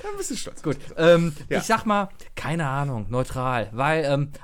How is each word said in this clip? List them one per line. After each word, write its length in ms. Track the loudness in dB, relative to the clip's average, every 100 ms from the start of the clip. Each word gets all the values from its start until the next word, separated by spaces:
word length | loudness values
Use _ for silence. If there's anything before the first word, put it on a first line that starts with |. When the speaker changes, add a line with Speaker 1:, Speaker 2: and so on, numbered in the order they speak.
Speaker 1:
Ja, 60 | -8
ein 60 | -6
bisschen 200 | -6 -4
stolz. 240 | -6 -4
Speaker 2:
Gut, 160 | -4 -4 -6 4
ähm, 360 | 8 8 4 -2 -2
Speaker 1:
Ja. 80 | -2
Speaker 2:
ich 60 |
sag 220 | 2 0 2
mal, 240 | 0 0 -6 -12 -8
keine 320 | -4 -2 0
Ahnung, 400 | 0 -2 -2 -2
neutral. 600 | -2 -2 -2 0 0 -2
Weil, 320 | 0 2 2 2
ähm, 260 | 0 0 -4